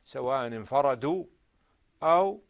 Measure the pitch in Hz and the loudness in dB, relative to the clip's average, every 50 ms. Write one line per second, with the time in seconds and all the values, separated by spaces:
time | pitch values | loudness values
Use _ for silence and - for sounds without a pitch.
0 | _ - - 135 127 127 135 135 123 117 117 113 104 - 131 139 143 139 131 117 | _ -14 -10 -6 -4 -2 -2 -2 -4 -4 -8 -10 -6 -2 0 2 2 2 0 0
1 | 120 143 180 190 170 - _ _ _ _ _ _ _ _ _ _ _ _ _ - | -2 -2 -4 -4 -6 -10 _ _ _ _ _ _ _ _ _ _ _ _ _ -2
2 | - 160 170 175 190 196 208 - - | 2 4 4 4 4 2 -2 -8 -14